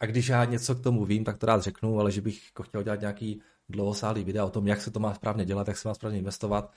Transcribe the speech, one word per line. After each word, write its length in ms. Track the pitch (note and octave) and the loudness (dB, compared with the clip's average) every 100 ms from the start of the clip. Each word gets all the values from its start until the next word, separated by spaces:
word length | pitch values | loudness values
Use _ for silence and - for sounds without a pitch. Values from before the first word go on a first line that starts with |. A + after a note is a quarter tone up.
a 60 | A2 | -2
když 220 | A#2 B2 | 2 4
já 160 | B2 | 4
něco 300 | A#2+ A#2+ B2 | 4 2 0
k 80 | B2 | 0
tomu 220 | B2+ A#2+ | 2 2
vím, 200 | G2 G#2+ | 2 2
tak 140 | A2 G2+ | 0 0
to 80 | A2+ | 4
rád 160 | A2 | 4
řeknu, 380 | F#2+ - A2 A2 | 2 -2 0 2
ale 100 | G#2 | 2
že 100 | G2+ | 2
bych 260 | G#2 G2+ - | -2 -6 -10
jako 160 | - | -16
chtěl 200 | - G#2+ | -8 -6
dělat 180 | G2+ G#2 | -4 -4
nějaký 420 | G#2 G2+ A2 G#2 - _ - | -4 -6 -6 -8 -12 _ -10
dlouhosáhlý 560 | G2+ G2+ G#2 G#2+ G#2+ | -2 0 0 0 0
video 220 | F#2 G#2 F#2+ | -2 0 0
o 40 | |
tom, 180 | G#2 G2+ | 0 2
jak 120 | G#2 | 0
se 100 | - | -2
to 100 | G#2+ | -2
má 140 | G#2+ | -2
správně 300 | G2 G#2+ G#2+ | -2 -2 0
dělat, 240 | F2+ G2 G2+ | 0 0 -2
jak 100 | G2+ | -4
se 100 | A2 | -4
má 60 | |
správně 240 | G#2 A2+ G#2 | -4 -4 -4
investovat, 540 | F#2+ F#2 G#2 G2+ G#2 | -4 -4 -2 -2 -2